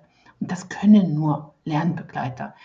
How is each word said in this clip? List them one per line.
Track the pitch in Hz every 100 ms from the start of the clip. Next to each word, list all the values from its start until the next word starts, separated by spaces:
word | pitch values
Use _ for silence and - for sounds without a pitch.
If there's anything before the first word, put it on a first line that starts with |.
| _ _ - -
Und | -
das | 180 -
können | - 202 214 165
nur | 147 156 139 - _ 156
Lernbegleiter, | 151 170 - - 147 131 - 139 -